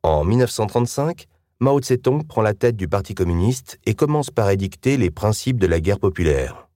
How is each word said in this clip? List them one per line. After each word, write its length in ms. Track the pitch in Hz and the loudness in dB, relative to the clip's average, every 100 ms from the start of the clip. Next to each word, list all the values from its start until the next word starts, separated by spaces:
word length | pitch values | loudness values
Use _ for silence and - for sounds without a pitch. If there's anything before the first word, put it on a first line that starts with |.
En 220 | 80 78 80 | 2 2 2
mille 140 | 120 | 2
neuf 120 | 120 | 2
cent 160 | - 107 | 0 -2
trente-cinq, 600 | 120 120 - 151 170 - _ _ _ | 0 -2 -2 -4 -4 -14 _ _ _
Mao 180 | 131 143 | 2 2
Tse-tung 460 | 139 127 139 147 156 | 0 0 2 0 -2
prend 140 | - | 0
la 120 | 107 | 0
tête 220 | 104 120 110 | 2 -2 0
du 140 | 90 | -2
Parti 260 | 98 95 92 | -2 -4 -2
communiste 640 | 87 85 101 131 - - - | 0 2 0 -2 -10 -6 -4
et 80 | |
commence 380 | 110 151 151 139 | 0 0 0 -2
par 180 | - 101 | 0 0
édicter 480 | 98 98 - 131 139 | 0 -2 -4 -2 0
les 140 | 90 | 0
principes 500 | 78 104 107 - 127 | 0 -2 -2 -2 0
de 60 | 92 | 0
la 120 | 82 | 0
guerre 200 | 80 101 | 0 0
populaire. 680 | 101 - 82 69 65 - - | -2 0 0 0 -2 -10 -20